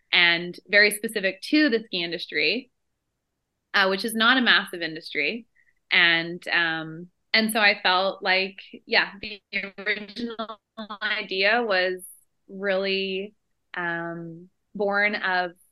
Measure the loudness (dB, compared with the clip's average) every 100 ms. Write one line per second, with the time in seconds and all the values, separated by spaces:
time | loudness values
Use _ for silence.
0 | 0 4 4 2 -4 -12 2 4 4 2
1 | -6 -2 -4 -4 0 2 4 2 -2 -6
2 | -6 -6 -6 -2 0 -2 -6 _ _ _
3 | _ _ _ _ _ _ _ 2 2 0
4 | -2 2 4 4 6 4 2 -8 -8 -8
5 | -8 -4 -4 -4 -12 _ _ _ 0 4
6 | 6 4 0 -8 -4 0 0 -2 -6 -12
7 | -16 _ -2 0 2 4 4 4 2 2
8 | 2 -2 0 2 0 -6 -20 -18 0 0
9 | 0 -6 -14 -16 _ -8 -8 -8 -6 -6
10 | -8 -10 -10 -8 -10 -12 _ -18 -14 -8
11 | -4 -4 -4 0 2 2 2 0 0 -4
12 | -10 -20 _ _ _ -8 -2 -2 0 -2
13 | -2 -6 -8 _ _ _ _ -8 -6 -4
14 | -6 -8 -12 -16 -20 _ _ -6 -2 0
15 | 0 0 -2 -2 -2 -8 _